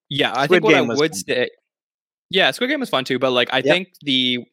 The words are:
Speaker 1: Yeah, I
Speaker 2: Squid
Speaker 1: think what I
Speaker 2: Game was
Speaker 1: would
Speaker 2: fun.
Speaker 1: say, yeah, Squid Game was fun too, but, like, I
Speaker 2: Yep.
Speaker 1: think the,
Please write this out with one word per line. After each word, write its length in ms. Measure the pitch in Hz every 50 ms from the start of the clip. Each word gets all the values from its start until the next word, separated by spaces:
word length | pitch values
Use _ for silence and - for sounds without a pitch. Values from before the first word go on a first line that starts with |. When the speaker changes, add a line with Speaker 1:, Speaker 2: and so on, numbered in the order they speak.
| _ -
Speaker 1:
Yeah, 240 | 147 139 139 117 -
I 100 | 123 139
Speaker 2:
Squid 100 | 151 180
Speaker 1:
think 80 | 180 156
what 100 | - 156
I 40 | 139
Speaker 2:
Game 80 | 127 117
was 100 | 113 135
Speaker 1:
would 120 | 151 160 151
Speaker 2:
fun. 60 | -
Speaker 1:
say, 300 | - - 143 127 123 - - _ _ _ _ _ _ _ _ _ _ _ _ _ _ -
yeah, 200 | 170 190 180 135 131
Squid 180 | - 240 254
Game 100 | 302 294
was 100 | 254 226
fun 140 | - 131 131
too, 140 | - 131 123
but, 140 | 131 131 127
like, 160 | 123 120 - -
I 60 | 131
Speaker 2:
Yep. 60 | 131
Speaker 1:
think 240 | 135 156 180 190 - _ _ -
the, 420 | 143 131 131 127 123 123 123 117 -